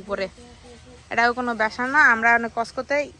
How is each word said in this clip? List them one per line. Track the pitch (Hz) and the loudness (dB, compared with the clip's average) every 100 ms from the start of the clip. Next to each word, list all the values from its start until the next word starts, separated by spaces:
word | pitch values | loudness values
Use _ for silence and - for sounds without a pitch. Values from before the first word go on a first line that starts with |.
উপরে, | 196 196 185 - - - 247 240 - - - | -6 -6 -6 -10 -20 -20 -20 -20 -20 -20 -8
এটাও | 220 240 240 | 0 0 0
কোনো | 247 226 | -4 -2
ব্যবসা | 220 - 254 | -4 -2 -2
না। | 285 285 | 4 4
আমরা | 226 233 233 | 4 4 2
অনেক | 233 233 | 0 -4
কসকতে | 226 - 247 285 294 - | -6 -8 -4 -4 -4 -10